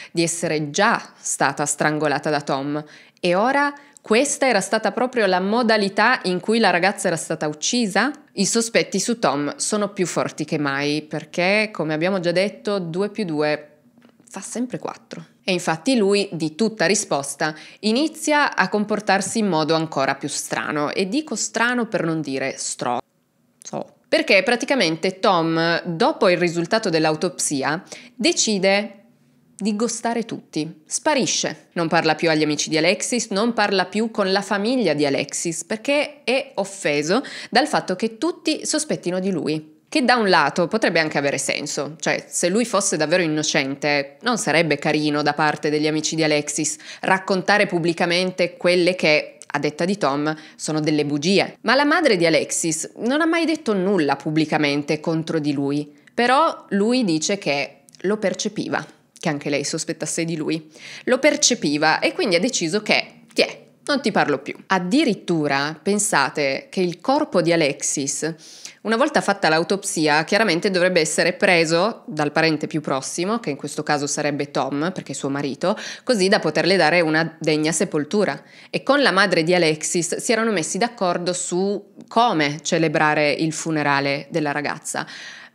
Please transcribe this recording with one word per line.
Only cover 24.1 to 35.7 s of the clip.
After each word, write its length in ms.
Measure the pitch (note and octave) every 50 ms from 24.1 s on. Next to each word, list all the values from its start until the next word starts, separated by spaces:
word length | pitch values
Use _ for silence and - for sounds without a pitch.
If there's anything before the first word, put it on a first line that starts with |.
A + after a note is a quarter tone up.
| - D#4+ D#4+ - A3 F#3+ F#3
praticamente 760 | B3 A#3+ A#3 C#4 - D4 C4 G3 D#3+ D#3+ D#3+ - F#3+ F#3+ -
Tom, 600 | - A3 F#3+ E3+ D#3+ E3 E3 E3 E3 E3+ E3+ D#3+ -
dopo 460 | - E3+ D#3+ A3+ D4 D#4 D#4 A#3+ F#3+
il 80 | F3+ E3
risultato 520 | F3 F3 D#3+ E3+ E3+ E3+ - A3+ - G3
dell'autopsia, 960 | D#3+ D#3+ D#3 D#3+ D#3 D#3 F3+ F3+ - - - - D#3 C3+ B2+ C3+ D3+ F#3 - - - - - - _
decide 800 | - G#3 E4 F4 - - A#3 G#3+ G3 F3 G3 G3 G3+ G#3+ G#3+ - - _ _ _ _ _ _ _ _ _ _ _ -
di 180 | F#3+ A3 G#3+
ghostare 500 | G#3 A#3+ A3+ A#3 - - A#3 A#3 A#3+ A3
tutti. 580 | - - - - _ - D#3+ D3+ D#3+ F3 - _
Sparisce. 840 | _ - - - - - C#4 G#3 D3+ - - - D3 - - - _ _
Non 140 | F3+ E3+ D#3+
parla 260 | F3 E3 D3+ D#3 D#3
più 160 | D#3 - E3
agli 140 | D#3 D#3 D#3
amici 260 | D3+ D3+ D3 - -
di 80 | D#3 D#3
Alexis, 520 | D#3 E3+ G#3 G#3+ - - B3+ A#3+ A3+ -
non 220 | G3+ F#3+ A3 A#3+ A#3
parla 320 | - G#3 G3+ G3+ F#3+ F3+ F#3
più 240 | - G#3 A3+ A3+
con 200 | A3 - G3+ F#3
la 120 | F#3+ G3+ G3
famiglia 500 | - G#3+ G3 G3+ A3+ C4 C4 A#3 E3+ D3
di 140 | D3 D3 C#3
Alexis, 560 | C#3 - - - - - - F3 D#3+ - -
perché 600 | -